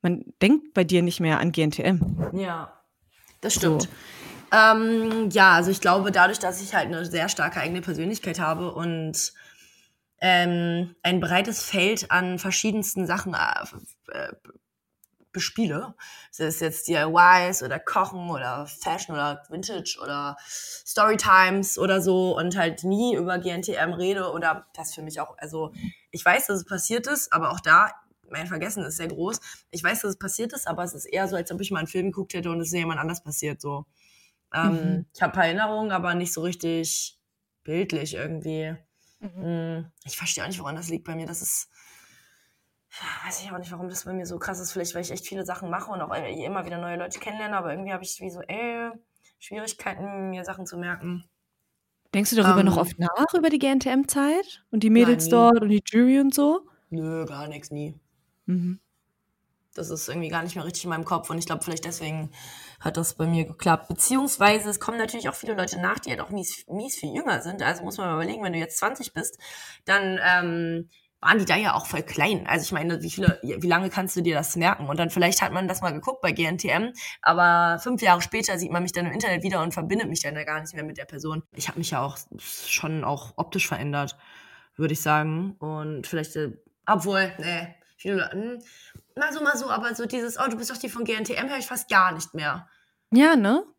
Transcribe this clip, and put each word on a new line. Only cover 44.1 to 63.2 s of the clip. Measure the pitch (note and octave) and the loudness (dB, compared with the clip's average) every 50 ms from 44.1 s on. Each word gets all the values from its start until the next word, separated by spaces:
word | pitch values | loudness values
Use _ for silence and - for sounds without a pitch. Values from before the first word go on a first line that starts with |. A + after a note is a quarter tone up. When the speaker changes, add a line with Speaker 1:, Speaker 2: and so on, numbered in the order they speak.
| F#3 | -8
Speaker 2:
mir | F#3 F3+ | -8 -6
so | F3 F3 E3+ | -8 -10 -8
krass | - - F#3+ F3 | -8 -8 -8 -8
ist. | F3+ E3+ | -8 -8
Vielleicht, | - F#3 E3+ E3+ - | -6 -6 -6 -6 -6
weil | E3+ | -8
ich | F3+ E3+ | -8 -8
echt | F3 - - | -10 -10 -10
viele | - G3 G3 F#3 | -10 -10 -8 -8
Sachen | F#3 F3+ F#3 F#3+ E3+ | -8 -8 -8 -8 -6
mache | E3+ F#3+ G3 A3+ | -6 -6 -6 -8
und | G#3 F3+ | -8 -8
auch | D#3 D3+ G2 | -6 -6 -6
immer | - C#3 A2 F#2+ D#3+ B2+ D3 G3 G3 E3+ | -6 -6 -8 -8 -8 -8 -6 -6 -6 -8
wieder | F3 F3 | -8 -8
neue | F3 F3 F3 F3 | -8 -8 -8 -8
Leute | F3 F3 F3+ F#3 - | -8 -8 -8 -10 -10
kennenlerne, | - - G#3 G#3+ G#3+ G#3+ G#3 | -10 -10 -10 -8 -8 -4 -4
aber | F#3+ F3 E3 | -4 -4 -4
irgendwie | C#3+ F3+ F#3+ G3 | -8 -8 -8 -8
hab | F#3+ F#3 | -8 -8
ich | F#3 - - - | -8 -10 -12 -10
wie | F#3 F#3+ | -12 -12
so, | F3 F3+ | -12 -12
ey, | - - G3 G#3+ A#3+ A#3+ A#3 A#3 A#3 A#3 A3+ - _ _ _ _ _ _ _ | -12 -10 -8 -6 -6 -6 -6 -6 -8 -10 -12 -16 _ _ _ _ _ _ _
Schwierigkeiten, | _ - - G3+ G#3+ G#3+ A3+ A3 - - G3+ F#3 - F#3+ G3+ G3 G3 F#3+ F#3+ | _ -18 -14 -12 -10 -8 -10 -10 -8 -8 -10 -8 -8 -10 -10 -8 -8 -8 -6
mir | F#3 F#3 - | -8 -8 -8
Sachen | F#3 F#3 F#3 F#3 | -10 -10 -12 -12
zu | F3 - | -12 -10
merken. | F3 F3 F3+ G3 - - F3 F3 F3+ - _ _ _ _ _ _ _ _ _ _ _ _ _ _ _ _ _ - | -8 -8 -8 -8 -8 -8 -8 -8 -8 -10 _ _ _ _ _ _ _ _ _ _ _ _ _ _ _ _ _ 0
Speaker 1:
Denkst | G3 G#3 - | 0 2 4
du | A#3 | 4
darüber | A3+ G3 F#3 F#3 G3 | 6 8 8 8 8
Speaker 2:
Ähm, | F#3+ | 6
Speaker 1:
noch | G3 E3+ | 6 4
oft | D3 D#3 - - | 4 2 0 -2
nach, | - F3 E3+ F3 G#3+ C#4+ - - | -2 -2 0 2 2 2 4 4
über | F4+ D#4+ D#4+ | 4 4 4
die | D4+ D4 | 4 4
G | C#4+ | 2
N | C4+ C4+ C4+ | 4 2 2
T | - C4 | 2 2
M-Zeit | B3 C4+ C#4 C4+ - C#4+ C#4 C#4+ D#4 F4+ G4 - - - _ _ | 2 2 2 2 0 2 2 2 2 0 -2 -4 -10 -20 _ _
und | - A3 | 0 2
die | G#3+ A3 | 6 8
Mädels | A3 A#3 A#3+ A#3 A#3+ - D#3+ | 10 10 10 8 6 4 4
Speaker 2:
Nein, | |
nie. | E3 | 6
Speaker 1:
dort | A#3+ A#3 A#3 A#3 A#3 A#3 | 8 10 10 10 8 8
und | A3 G#3 | 6 4
die | G#3 G#3 - | 4 4 2
Jury | - - A3+ A#3+ B3+ C4 C#4 | 4 6 6 8 8 8 6
und | C#4 C#4 C4 | 6 4 4
so? | - C#4+ D4 D#4+ F#4 - - _ _ _ _ | 4 4 4 4 2 -2 -8 _ _ _ _
Speaker 2:
Nö, | E3 E3 D#3 D#3 D#3+ E3 D#3+ | -6 -4 -4 -4 -4 -4 -6
gar | - D3 C#3 D3 D3+ | -8 -8 -10 -10 -10
nix, | D3+ D3 - - | -12 -12 -12 -10
nie. | D3 D3 D3 D#3 D3+ - _ _ _ _ _ _ _ _ _ | -8 -8 -8 -8 -10 -14 _ _ _ _ _ _ _ _ _
Speaker 1:
Mhm. | - F3+ F3+ F3 F3+ F#3 F#3+ _ _ _ _ _ _ _ _ _ _ _ _ _ _ _ _ _ _ _ | -2 0 0 0 -2 -4 -6 _ _ _ _ _ _ _ _ _ _ _ _ _ _ _ _ _ _ _
Speaker 2:
Das | - E3 D#3+ | -10 -8 -6
ist | E3 D#3 - - | -6 -8 -6 -6
irgendwie | C#3 F3 E3 D3+ | -6 -6 -6 -4
gar | E3 E3 | -4 -4
nicht | E3 F3 E3+ | -4 -6 -8
mehr | F#3 D3 | -8 -8
richtig | E3+ - - - | -8 -8 -8 -6
in | F3+ | -4
meinem | E3 D#3+ E3 | -4 -4 -2
Kopf | - F3 E3 E3 - | -2 -2 -4 -2 -4
und | E3 | -6
ich | E3 E3+ | -6 -4
glaub, | - E3 D#3+ - | -4 -6 -6 -4
vielleicht | E3+ D#3+ D#3+ - | -6 -6 -6 -8
deswegen | F3 E3+ - D#3+ D#3 D#3 D#3+ D#3 D3+ - - - - - - - - - _ | -8 -8 -8 -6 -6 -6 -6 -8 -8 -12 -16 -20 -18 -18 -18 -20 -20 -20 _
hat | - D#3 - | -8 -6 -4
das | E3 E3 - - | -2 -4 -4 -2
bei | - | -2